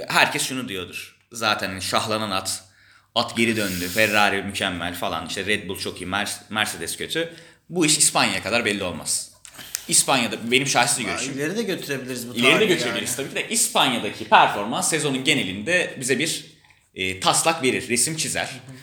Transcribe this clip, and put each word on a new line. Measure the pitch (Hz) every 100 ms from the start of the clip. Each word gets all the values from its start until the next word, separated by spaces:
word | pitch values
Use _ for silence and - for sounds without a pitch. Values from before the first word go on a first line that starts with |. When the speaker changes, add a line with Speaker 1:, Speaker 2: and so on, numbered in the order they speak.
| -
Speaker 1:
herkes | 170 131 143
şunu | - 131 117
diyordur. | 95 90 - - _ _
Zaten | 113 110 104 98
hani | 95
şahlanan | 95 113 107 107 110
at, | 95 - - - _ _ - _
at | 113 120 -
geri | 113 110
döndü, | 101 90 90
Ferrari | 95 110 104 101 98
mükemmel | 98 95 101 90 87
falan, | 87 101 82 80
işte | - 95
Red | 107 90
Bull | 95
çok | 104 -
iyi, | 92
Mer-, | 98 104 - -
Mercedes | 107 104 85 82 -
kötü. | 82 160 165 - - - -
Bu | 170 151
iş | 151
İspanya'ya | - 156 120 95
kadar | 92 117
belli | 113 101
olmaz. | 92 80 69 - - - - - - - -
İspanya'da | 170 - 135 117 110 113
benim | 127 139
şahsi | 131 117 -
Speaker 2:
Aa, | 104
Speaker 1:
görüşüm. | 92 131
Speaker 2:
ileri | 135 151 208
de |
götürebiliriz | 208 165 - 139 127 127 117
bu |
Speaker 1:
İleri | 117 123
de |
Speaker 2:
tarihi | 170 208
Speaker 1:
götürebiliriz | 170 123 104 104 -
Speaker 2:
yani. | 139
Speaker 1:
tabii | 185
ki | 143
de |
İspanya'daki | 226 - 202 147 117 202 - 110
performans | 208 143 - 104 151 190
sezonun | 160 147 131
genelinde | 139 143 98 95 107 180 - -
bize | 123 127
bir, | 160 - - - _ _ _
e, | - 92 92
taslak | - 147 165 165
verir, | 131 104 -
resim | 120 - 156
çizer. | 120 87
Speaker 2:
Hı | 92 123 -
hı. | -